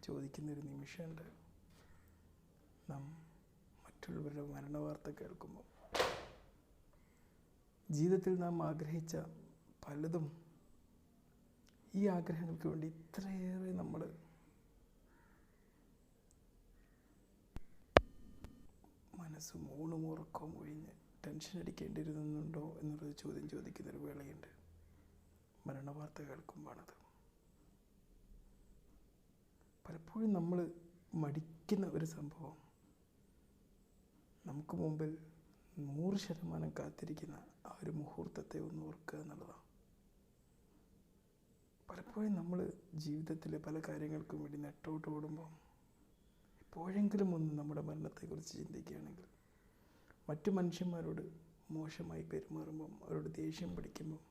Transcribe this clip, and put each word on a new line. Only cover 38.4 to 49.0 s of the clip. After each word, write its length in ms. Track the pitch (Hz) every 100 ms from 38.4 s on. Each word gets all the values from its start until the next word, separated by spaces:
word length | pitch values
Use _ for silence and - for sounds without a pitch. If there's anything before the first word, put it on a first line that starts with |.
| - 156
ഒന്ന് 240 | 160 156 156
ഓർക്കുക 340 | 151 - 151
എന്നുള്ളതാണ്. 460 | 151 - 170 - - - - - - - - - - - - - - - - - - - - - - - -
പലപ്പോഴും 460 | 180 - 220 214 190
നമ്മൾ 240 | 170 180 - - - 156
ജീവിതത്തിലെ 640 | 151 151 160 160 156 156
പല 160 | 151 156
കാര്യങ്ങൾക്കും 600 | 160 151 151 156 156 156
വേണ്ടി 160 | 147 147
നെട്ടോട്ട് 500 | 147 - - 156 156
ഓടുമ്പോൾ 420 | 151 151 156 160 - - - - - - - - - - -
എപ്പോഴെങ്കിലും 720 | - - 175 196 202 202 190
ഒന്ന് 180 | 165 156
നമ്മുടെ 300 | 151 147 151
മരണത്തെക്കുറിച്ച് 720 | 151 151 156 - 165 156 156 -
ചിന്തിക്കുകയാണെങ്കിൽ, 720 | - - - -